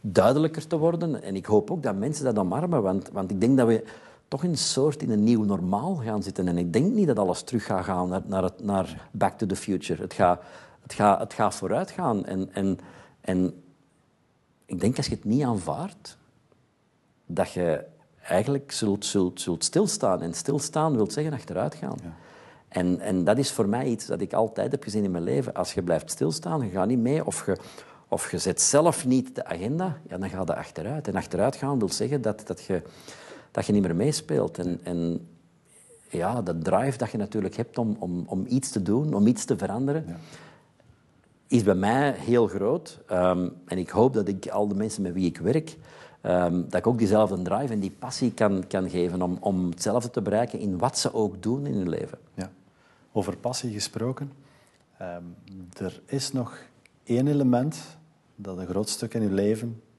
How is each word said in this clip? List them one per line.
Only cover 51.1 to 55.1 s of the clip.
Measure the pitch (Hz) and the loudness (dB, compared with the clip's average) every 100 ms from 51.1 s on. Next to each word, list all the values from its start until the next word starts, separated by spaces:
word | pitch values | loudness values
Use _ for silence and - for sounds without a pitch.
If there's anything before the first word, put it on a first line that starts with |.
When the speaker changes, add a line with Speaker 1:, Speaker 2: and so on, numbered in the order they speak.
Speaker 1:
ook | 110 107 92 | 0 -2 -2
doen | 107 127 143 | -2 -2 -2
in | |
hun | 113 90 | -2 -2
leven. | 80 - - - | -4 -6 -12 -18
Speaker 2:
Ja. | - 95 - _ _ _ _ _ | -12 -12 -12 _ _ _ _ _
Over | 110 95 95 | -4 -4 -4
passie | 120 127 123 | -4 -4 -6
gesproken. | 104 - - 117 131 143 - - _ _ _ _ _ | -6 -6 -4 -4 -4 -8 -12 -20 _ _ _ _ _
Ehm, | 92 | -12